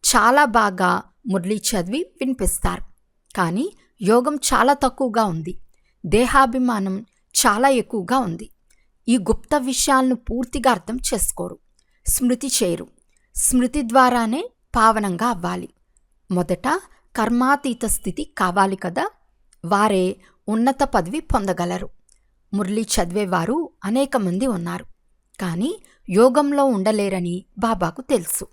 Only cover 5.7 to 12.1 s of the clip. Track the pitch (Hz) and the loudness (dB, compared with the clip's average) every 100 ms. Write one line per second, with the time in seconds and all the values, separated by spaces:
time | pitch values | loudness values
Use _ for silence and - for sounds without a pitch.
5.7 | _ _ _ 165 208 247 277 262 254 247 | _ _ _ 0 2 4 4 4 2 0
6.7 | 220 196 190 233 _ _ - 240 208 269 | 0 -2 -6 -10 _ _ 0 2 4 4
7.7 | 262 196 220 175 262 220 - 214 _ _ | 2 0 -6 0 0 0 -8 -12 _ _
8.7 | _ _ _ - 240 180 220 - 294 254 | _ _ _ 0 0 2 -2 0 -2 0
9.7 | 254 - 262 262 240 - 233 254 277 247 | -2 2 4 2 -2 -4 -6 -4 0 0
10.7 | 208 - 247 - 214 208 - 175 - _ | 0 -4 -6 -4 -2 -4 -4 -10 -12 _
11.7 | _ _ _ - | _ _ _ -4